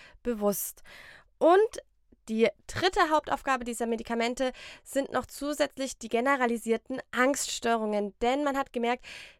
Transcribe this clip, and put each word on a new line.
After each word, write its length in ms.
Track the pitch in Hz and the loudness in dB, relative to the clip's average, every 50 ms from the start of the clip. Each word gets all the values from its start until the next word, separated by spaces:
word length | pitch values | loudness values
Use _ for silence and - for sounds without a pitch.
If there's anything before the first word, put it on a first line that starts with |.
| - - - - _ | -18 -20 -20 -8 _
bewusst. 580 | 240 240 208 208 208 196 - - - - - - - - - - - - - _ _ _ | -4 -4 0 0 0 0 0 -4 -8 -10 -14 -20 -20 -20 -20 -20 -20 -20 -20 _ _ _
Und 460 | _ - 320 359 392 440 453 - - - _ _ _ _ _ - _ _ - | _ 6 6 8 6 6 2 -2 -10 -16 _ _ _ _ _ -20 _ _ -6
die 200 | 220 220 226 - - _ _ | 0 2 2 2 2 _ _
dritte 460 | - - - - 381 - 415 349 311 | -8 -4 0 0 2 4 4 2 4
Hauptaufgabe 520 | 311 302 - - - 277 - 277 269 247 240 | 4 0 2 0 -6 -4 -2 -2 -2 -2 -4
dieser 220 | 240 233 - 240 | -8 -4 -4 -2
Medikamente 680 | 226 233 226 226 - 233 233 226 240 247 247 262 254 254 - - - - - _ | -2 -2 -4 -4 -4 -2 -2 -2 -2 -2 -2 -4 -4 -4 -8 -16 -18 -20 -20 _
sind 280 | - - 269 277 - | -4 -2 -2 -2 0
noch 160 | - - - | -4 -4 -4
zusätzlich 720 | - - - 277 285 302 285 294 277 - - 269 247 - - | -4 -10 -8 -6 -6 -2 -2 -2 -2 -2 -6 -8 -8 -8 -12
die 100 | - 220 | -8 -2
generalisierten 920 | - 226 240 269 285 262 254 233 233 226 - 226 226 226 - _ 262 262 - _ | -2 0 2 2 2 2 2 0 0 -2 0 -2 -2 -2 -2 _ -8 -10 -8 _
Angststörungen, 1040 | - 240 254 269 285 - - - - - - 233 233 226 220 214 208 208 208 202 - _ 233 | 0 2 2 2 2 0 -4 -6 -6 -4 0 0 0 0 0 -2 -2 -2 -2 -4 -4 _ 0
denn 200 | 240 262 285 294 | 0 0 2 0
man 140 | 285 269 | 0 0
hat 160 | 277 269 - - | -2 -4 -4 -4
gemerkt, 320 | 247 233 233 247 247 - - - - - - - _ | -4 -2 -2 -2 -4 -6 -16 -18 -18 -20 -20 -20 _